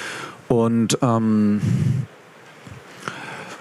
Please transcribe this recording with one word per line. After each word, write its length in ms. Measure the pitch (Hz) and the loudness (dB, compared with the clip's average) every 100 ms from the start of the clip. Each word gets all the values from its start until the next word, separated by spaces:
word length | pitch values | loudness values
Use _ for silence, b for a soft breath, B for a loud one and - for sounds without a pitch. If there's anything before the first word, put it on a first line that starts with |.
| B B B B - | B B B B 0
Und, 500 | 120 117 117 110 - | 2 4 2 2 2
ähm, 600 | 127 117 110 107 104 104 B B B B - - - - - - - - - - B B B B B - | 2 2 4 4 4 2 B B B B -4 -12 -20 -20 -20 -20 -20 -20 -20 -14 B B B B B -18